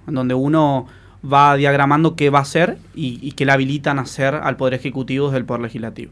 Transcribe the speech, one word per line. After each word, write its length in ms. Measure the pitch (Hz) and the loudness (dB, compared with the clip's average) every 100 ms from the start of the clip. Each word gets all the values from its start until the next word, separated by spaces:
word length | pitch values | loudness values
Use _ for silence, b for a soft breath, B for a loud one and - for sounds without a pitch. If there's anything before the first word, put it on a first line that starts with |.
| - | -8
en 60 | 139 | -4
donde 180 | 127 | -2
uno 540 | 127 139 160 147 135 127 B B B | 0 2 2 2 0 -4 B B B
va 320 | 135 139 143 143 | 0 4 6 4
diagramando 640 | 143 143 139 147 160 165 | 4 4 4 4 2 2
qué 120 | 143 | 2
va 100 | 139 | 2
a 20 | |
hacer 380 | 139 165 185 349 - | 2 0 0 -2 -14
y, 240 | - 135 123 | -8 -8 -8
y 100 | 139 | -10
qué 140 | - 139 | -2 2
le 80 | |
habilitan 440 | 135 135 143 143 139 | 2 2 -2 -2 -4
a 40 | |
hacer 340 | 123 - 135 151 | -4 -4 -2 -2
al 220 | 151 127 | -4 -2
Poder 160 | 131 | -2
Ejecutivo 540 | 127 143 139 123 135 143 | -2 -6 -6 -4 -2 -2
desde 100 | 135 | -2
el 80 | 117 | -4
Poder 160 | 120 | -6
Legislativo. 500 | 117 113 113 107 - | -6 -8 -10 -12 -16